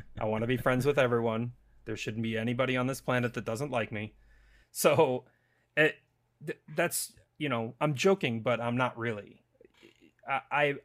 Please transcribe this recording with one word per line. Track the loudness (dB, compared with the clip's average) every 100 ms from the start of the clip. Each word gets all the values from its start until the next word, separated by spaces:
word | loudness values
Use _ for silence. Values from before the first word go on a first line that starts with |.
| -16 -6
I |
wanna | -2 -2 0
be | 0
friends | 2 2 2
with | 2
everyone. | 2 2 0 -2 -4 -10 _ -16
There | -10 -8
shouldn't | -6 -4
be | -4 -2
anybody | -2 0 0 0
on | -2
this | -2
planet | -2 0 0
that | -2
doesn't | -6 -4 -4
like | -4 -4
me. | -6 -8 -12 -20 -20 _ _ _
So, | 2 4 6 4 2 -6 _ _ _ _ 2
it, | 2 0 _ _ _ _ -10
th-, | -10 -6
that's, | -2 -2 -2 -6 -12 _ -6
you | -2
know, | -2 -2 -2
I'm | 0
joking, | 2 2 4 0 -2
but | 0 0
I'm | 0 0
not | 0 -2
really. | -6 -6 -10 -20 _ _ -20 _ -20 _ _ _ -6
I, | -6 -2
I, | 0 0 0